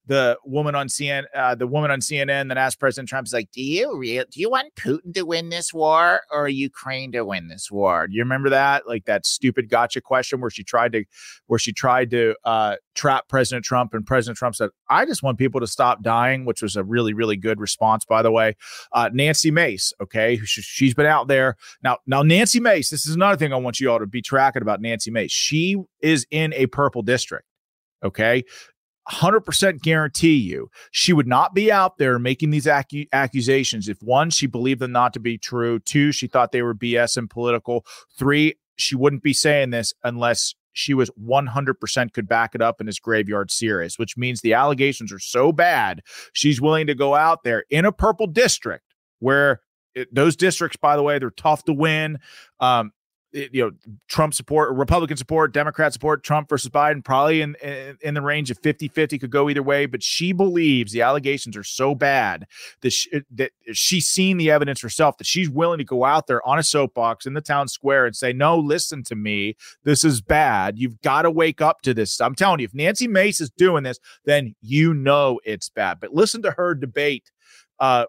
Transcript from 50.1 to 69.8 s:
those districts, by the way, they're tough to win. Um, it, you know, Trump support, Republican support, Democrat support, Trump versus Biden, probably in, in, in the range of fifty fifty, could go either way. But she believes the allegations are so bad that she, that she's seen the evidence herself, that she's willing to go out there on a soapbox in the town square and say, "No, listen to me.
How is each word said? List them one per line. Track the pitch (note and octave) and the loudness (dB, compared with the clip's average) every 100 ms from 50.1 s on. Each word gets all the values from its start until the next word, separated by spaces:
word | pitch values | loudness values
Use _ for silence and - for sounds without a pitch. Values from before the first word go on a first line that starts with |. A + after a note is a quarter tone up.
those | B2 D#3 D3 | 2 2 4
districts, | F3+ - E3 - | 0 0 -4 -2
by | D3 | 0
the | D3 | 2
way, | C#3+ C#3+ | 2 0
they're | B2+ | -4
tough | - D#3 D3+ | -2 0 0
to | - | 0
win. | C#3+ D#3+ D#3 D#3 D3 - - - _ | 0 0 0 -2 -6 -14 -20 -20 _
Um, | B2+ A#2+ G#2+ - _ _ _ | 2 2 0 -8 _ _ _
it, | C#3+ C#3 | -12 -6
you | B2+ | -2
know, | A2+ - - G#2 _ | -2 -4 -18 -20 _
Trump | - D#3 | -2 0
support, | - B2 D3+ C#3+ | -2 -2 0 0
Republican | C3 C#3 F3 D#3+ C#3+ | 0 0 0 0 -6
support, | B2 D#3+ D3+ | -2 0 2
Democrat | C#3+ D3 D3+ D3+ | 2 -2 0 -2
support, | - D3+ D3+ | 0 -2 -2
Trump | - D3+ D3 | 0 -2 0
versus | C#3 B2+ | -4 -2
Biden, | D3 D3 D3 | 2 2 0
probably | - C3+ D3 D#3+ | 0 2 4 2
in, | D3+ D3 | -2 -8
in, | C#3+ C#3 C3+ C3+ | -12 -12 -14 -10
in | D3+ | -6
the | D3 | -4
range | C#3+ D3 C3+ | -2 -2 -4
of | A#2+ | -2
fifty | D3+ D3 D3+ | -2 -2 -4
fifty, | - D3 C#3+ | -2 -2 -2
could | C3 | -2
go | C#3+ D3 | 0 2
either | C#3+ | 0
way. | C3+ C#3+ C#3+ | 0 0 0
But | A#2+ | -4
she | - - F3 | -4 -2 -2
believes | F#3 G3 F3 D#3+ C3 G#2+ | 0 0 2 2 2 0
the | A#2 | 0
allegations | A#2 D3 C#3 C#3+ A#2+ G#2 | 0 2 -2 -4 -6 -12
are | |
so | G2 - C3+ | -12 -4 -2
bad | C#3 C#3+ C#3 G#2+ E2 - - - - | 0 0 2 0 -4 -10 -20 -20 -6
that | B2+ | -4
she, | - - D3 C#3 | -2 -4 -6 -8
that | A#2 C3 - - | -6 -6 -6 -10
she's | A2 - F3+ - | -4 0 0 0
seen | - F#3+ F#3 | 0 2 2
the | D#3 | 4
evidence | D3+ C#3+ C3 | 4 2 -4
herself, | A#2 - D3+ - | -8 2 2 2
that | - | -4
she's | F3 F3 | -2 -2
willing | C3+ E3+ E3 | 0 0 -2
to | |
go | C3 B2+ | -2 0
out | C3 D#3 - | 2 2 0
there | A#2+ | -2
on | B2+ D3+ | 0 0
a | |
soapbox | D#3 D3 C3 - A#2 A2+ | 0 0 0 0 -2 -2
in | C3+ | -6
the | C#3+ | -10
town | - C#3+ C#3 | -4 -4 -4
square | - C#3 C#3 | -4 0 2
and | B2 G#2+ | 2 -2
say, | B2+ | -4
"No, | B2+ D3 E3+ | 0 2 2
listen | D3 D3 - C#3+ | 2 -2 -4 -8
to | A#2 | -10
me. | G#2+ G#2+ G#2 G2+ - - - | -8 -4 -4 -4 -6 -16 -6